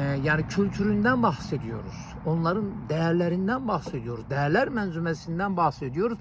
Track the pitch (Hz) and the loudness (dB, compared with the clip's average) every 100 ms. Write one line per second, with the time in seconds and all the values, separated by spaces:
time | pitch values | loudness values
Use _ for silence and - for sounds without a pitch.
0 | 139 139 143 156 156 190 202 - 202 208 | 0 0 2 2 0 2 0 2 2 4
1 | 220 254 226 151 - 143 113 113 - - | 4 4 2 0 -2 -4 -4 -8 -8 -10
2 | - - 160 165 165 208 202 - - 156 | -12 -6 0 2 2 2 -2 -4 -2 0
3 | 165 175 170 175 190 262 247 185 - 135 | 2 2 2 0 0 -2 -2 -2 -4 -8
4 | 113 117 - 139 143 196 262 220 196 165 | -6 -8 -4 0 2 4 2 0 -2 -2
5 | 170 160 - 165 202 180 160 - 135 135 | -2 -4 -4 -2 0 2 2 2 -4 0
6 | 226 233 | -2 -2